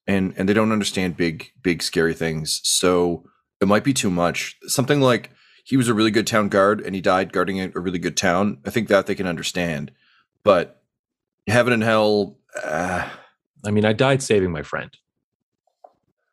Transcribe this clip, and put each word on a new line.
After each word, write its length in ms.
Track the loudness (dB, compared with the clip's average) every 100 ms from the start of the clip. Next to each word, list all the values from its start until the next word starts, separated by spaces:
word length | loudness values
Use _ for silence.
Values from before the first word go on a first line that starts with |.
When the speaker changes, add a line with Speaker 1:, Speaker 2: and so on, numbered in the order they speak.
| -2
Speaker 1:
and, 300 | 0 0 0
and 100 | 2
they 60 |
don't 180 | 2 2
understand 460 | 0 -2 -2 -4 -2
big, 320 | -2 -4 -12 _
big, 180 | -2 -2
scary 320 | -2 0 0
things, 480 | 0 -4 -4 -6 -6
so 600 | -4 0 2 2 2 -2 -10 _ _ -2
it 80 | 2
might 160 | 2
be 100 | 2
too 180 | -2 0
much. 440 | 0 0 -2 -8 -12 -6
Something 340 | -2 0 2
like, 300 | 4 2 -2 _ _ _ -2
"He 120 | 0
was 100 | 2
a 60 |
really 180 | 2 2
good 160 | 2 0
town 220 | 0 2
guard, 320 | 4 4 2
and 120 | -2 -2
he 40 |
died 300 | 2 2 0
guarding 280 | -2 -2 -4
a, 100 | -6 -6
a 40 |
really 200 | -6 -4
good 180 | -4 -2
town." 420 | 0 2 0 -4 -6
I 40 |
think 180 | -4 2
that 160 | 2 2
they 100 | -4
can 120 | -4
understand. 640 | -6 -6 -4 -4 -4 -10 _ _ _ _ _
But 380 | 2 2 0 _ _ _ _ _ _ _ -2
heaven 240 | 2 2
and 100 | 2
hell, 540 | 2 2 2 2 -2 -8 _ -12
uh 440 | -6 -4 -4 -4 -8 -14 -20 _ _ _ -4
Speaker 2:
I 60 |
mean, 140 | 0 2
I 80 |
died 280 | 2 2 0
saving 280 | 2 0 0
my 100 | -4
friend. 260 | -8 -10 -10 _ _ _ _ _ _ _ _ _ -20 _ _ _ _